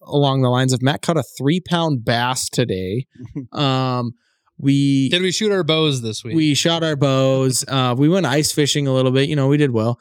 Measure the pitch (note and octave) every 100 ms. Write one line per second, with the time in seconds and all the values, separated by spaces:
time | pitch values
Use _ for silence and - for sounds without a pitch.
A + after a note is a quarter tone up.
0 | - D3 C#3 C3+ B2+ B2 C3 B2+ B2+ D3+
1 | - E3 - - C3+ E3+ - F3 E3 C3+
2 | A2+ A#2 B2 B2+ - - A#2+ F#2 F#2 A2+
3 | - - B2 D3 B2 - C#3+ C3 C3 B2
4 | A#2+ - _ _ _ - C#3 C#3 C#3 C3+
5 | C3 F3+ F#3 E3 G#3+ G3 D#3 D#3+ D#3 C3
6 | A2+ G#2+ A#2 E3 D3+ C3+ E3+ E3 D#3+ C#3+
7 | C#3 C3+ C3+ C3 C3 B2 - C3+ B2+ A#2+
8 | D3 F#3+ D3 C#3+ D3 - C#3+ D3+ C#3 C3
9 | B2+ C3 C#3 D3+ C3+ D3 C#3+ A#2 A2 A#2+